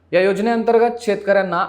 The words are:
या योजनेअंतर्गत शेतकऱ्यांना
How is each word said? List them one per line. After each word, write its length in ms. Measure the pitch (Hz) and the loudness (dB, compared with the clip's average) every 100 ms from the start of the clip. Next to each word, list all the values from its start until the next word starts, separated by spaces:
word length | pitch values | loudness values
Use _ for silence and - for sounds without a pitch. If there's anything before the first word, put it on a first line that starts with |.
| _ | _
या 100 | 170 | 0
योजनेअंतर्गत 800 | 196 190 226 233 226 233 233 226 | 2 0 -2 0 2 2 2 -2
शेतकऱ्यांना 640 | - 202 196 196 190 175 | -4 -4 0 0 0 -2